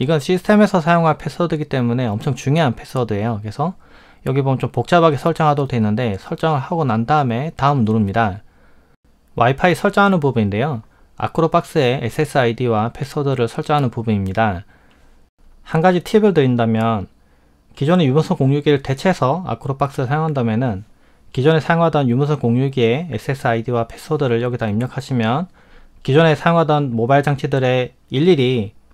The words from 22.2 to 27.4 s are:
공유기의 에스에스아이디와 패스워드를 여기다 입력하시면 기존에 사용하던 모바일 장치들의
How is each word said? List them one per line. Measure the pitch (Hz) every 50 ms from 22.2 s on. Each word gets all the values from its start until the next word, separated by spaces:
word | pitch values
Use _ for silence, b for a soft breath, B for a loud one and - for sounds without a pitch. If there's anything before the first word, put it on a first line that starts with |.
| 143 143 151 135
공유기의 | 123 117 117 123 135 139 135 135 117 113 120 147 180 165 120
에스에스아이디와 | 110 - - 139 - - 127 117 113 113 127 123 117 117
패스워드를 | - - - - - 156 147 147 127 117 113 120
여기다 | 123 123 120 117 107
입력하시면 | 101 110 123 123 - 135 131 - 135 120 110 110 123 151 185 - b b b b b b b b b b b
기존에 | - 131 156 165 160 151
사용하던 | - - 170 170 170 160 147 147 147 147 131 117
모바일 | 113 117 123 139 143 139
장치들의 | 147 139 -